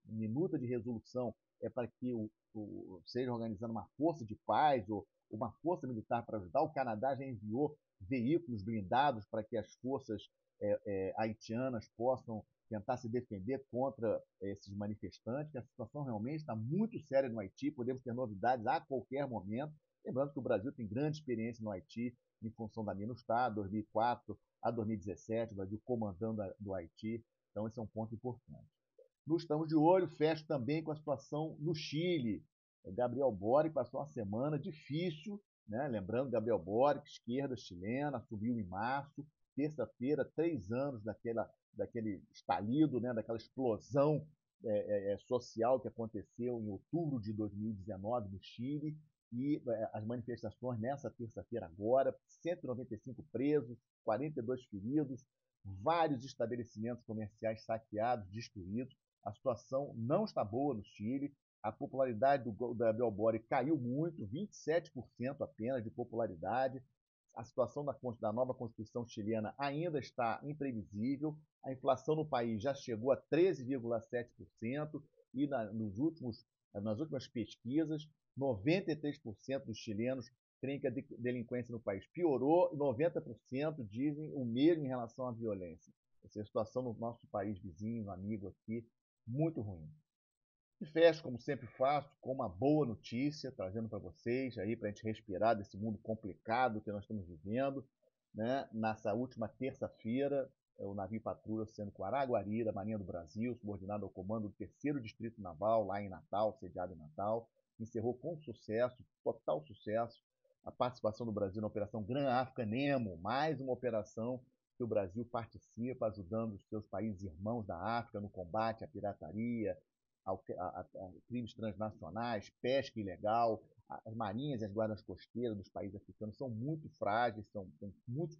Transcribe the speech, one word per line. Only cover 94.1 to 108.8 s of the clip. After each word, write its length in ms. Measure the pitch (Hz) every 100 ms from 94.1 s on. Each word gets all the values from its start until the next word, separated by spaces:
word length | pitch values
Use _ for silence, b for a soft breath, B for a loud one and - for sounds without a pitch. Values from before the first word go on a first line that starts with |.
| - 117 127 131 110
aí, 200 | 101 117
pra 120 | 104
gente 140 | 101
respirar 540 | 110 107 - 90 110 107
desse 200 | 101 98
mundo 220 | 110 104
complicado 840 | - 110 95 - 107 117 127 107
que 120 | 107
nós 100 | 101
estamos 240 | 98 107 87
vivendo, 580 | 82 95 120 139 135 - _ _ _ _
né? 360 | 107 113 135 -
Nessa 400 | 110 110 107 107
última 360 | 110 127 - 107
terça-feira, 1000 | - 127 - 104 - 110 127 143 139 127 _ _ -
é, 80 | 98
o 80 |
navio 260 | 101 95 107
patrulha 440 | 104 90 107 110
oceânico 400 | 107 - 104 -
Araguari, 580 | 95 135 135 113 98 110
da 100 | 110
Marinha 240 | 98 104 110
do 80 |
Brasil, 520 | 87 90 80 104 123 117
subordinado 480 | 101 98 95 104
ao 60 | 95
comando 380 | 98 92 113 104
do 60 |
Terceiro 460 | - 98 - 143 143
Distrito 420 | 110 - 113 113
Naval, 420 | 92 78 104 113
lá 160 | 98 101
em 80 | 101
Natal, 480 | 90 - 98 110 -
sediado 340 | 90 92 90
em 20 | 85
Natal, 540 | 76 - 101 117 117 _ _ -
encerrou 340 | 113 117 117
com 240 | 123 147 165
sucesso, 680 | - - - 110